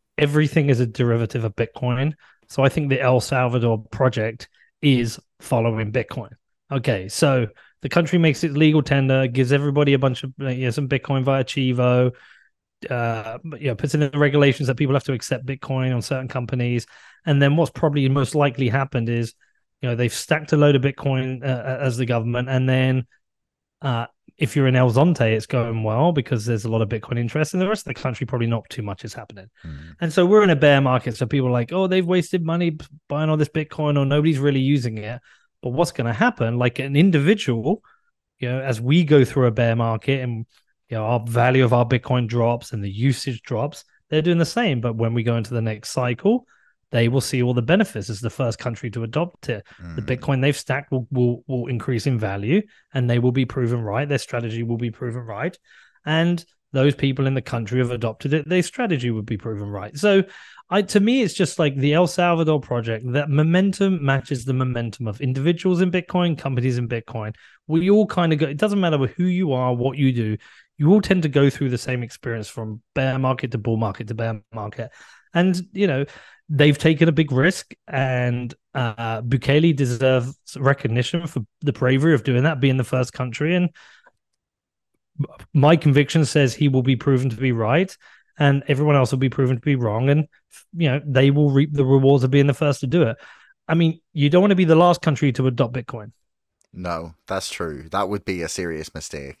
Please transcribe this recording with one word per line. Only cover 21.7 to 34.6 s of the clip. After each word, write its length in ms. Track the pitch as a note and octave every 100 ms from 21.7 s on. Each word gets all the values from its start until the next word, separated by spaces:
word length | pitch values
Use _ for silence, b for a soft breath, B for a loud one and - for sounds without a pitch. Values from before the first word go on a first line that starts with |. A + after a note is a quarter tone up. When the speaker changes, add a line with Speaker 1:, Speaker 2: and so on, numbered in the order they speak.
| C3
Speaker 1:
as 160 | C3+ A#2
the 80 | A#2+
government. 440 | A#2+ A#2 A#2+ B2+
And 200 | C3 C3
then, 380 | C3 C3 C3 - _ _ _ _ _ _ _
uh, 260 | C#3 A#2 A#2 _ _ -
if 180 | D3 D3
you're 120 | C3+
in 80 | B2+
El 160 | B2+
Zonte, 420 | A#2 E3+ D#3+ A2+ A2
it's 100 | -
going 380 | B2+ A#2 A2+
well 300 | A2 A2 E3
because 320 | D#3 A#2 B2 A2
there's 180 | A2+
a 60 | A2
lot 120 | A2+
of 60 | G#2+
Bitcoin 320 | A2+ - A#2+
interest. 340 | A#2 D3+ D#3
And 80 | F3+
the 60 | F#3
rest 180 | G#3+ -
of 80 |
the 80 | A#2+
country, 240 | C3 A#2 A#2+
probably 220 | B2 A#2
not 220 | A#2 -
too 120 | -
much 220 | G#2 F#2+
is 100 | A#2
happening. 360 | - G#2+ G#2 F#2+ _ E2
Speaker 2:
Mm. 300 | C#2+ D#2+ -
Speaker 1:
And 140 | E3+
so 120 | E3+ F3
we're 180 | G#3+
in 60 | G3+
a 60 | D3
bear 240 | D3 C#3
market. 380 | C3+ B2+ C3+ A2+
So 80 | A#2
people 240 | C#3+ B2+
are 20 |
like, 220 | B2 A#2+
"Oh, 140 | F3+ F#3+
they've 180 | F#3 E3+
wasted 400 | F#3 E3+ F#3 D#3+
money 260 | E3 F3
p-, 140 | D#3 - - -
buying 200 | D3 D#3
all 60 | D#3
this 140 | D3+
Bitcoin," 480 | D#3+ D3 - D3+ C#3+
or, 80 | C#3
"Nobody's 340 | D3 D#3 C#3
really 220 | C#3+ C3+